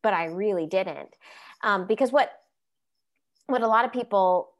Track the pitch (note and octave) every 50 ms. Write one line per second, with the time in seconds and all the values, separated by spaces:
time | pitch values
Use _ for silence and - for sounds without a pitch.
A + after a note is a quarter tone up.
0 | - A3 G3 E3+ E3+ E3 E3 F3+ G3+ G#3+ G3+ F3 D#3+ D3+ F#3 F#3+ F#3+ F#3 D3+ C#3+
1 | C#3+ - _ _ _ - - - - - - _ - A3 G3+ F#3+ F#3 F#3+ A3 -
2 | C#4 A#3+ A#3+ D4 C4 - - - _ _ _ _ _ _ _ _ _ _ _ _
3 | _ _ _ _ _ _ _ _ _ - C4+ B3 A3+ A3 A3 A3 A#3+ A#3+ - B3
4 | A#3+ A#3+ G#3 G3 F#3+ F#3 F3+ F3+ - - _